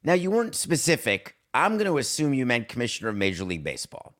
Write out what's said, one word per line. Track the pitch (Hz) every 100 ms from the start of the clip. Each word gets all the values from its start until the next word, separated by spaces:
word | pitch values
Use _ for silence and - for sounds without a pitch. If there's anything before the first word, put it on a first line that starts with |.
Now, | -
you | 180 185
weren't | 220 226 -
specific. | - 160 - 156 117 98 - _ _
I'm | 127 185 214
gonna | 202 151
assume | 113 - 151
you | 135 123
meant | 117 107
commissioner | 127 120 - 110
of | 104
Major | 98 87
League | 95 85
Baseball. | 73 64 - - - _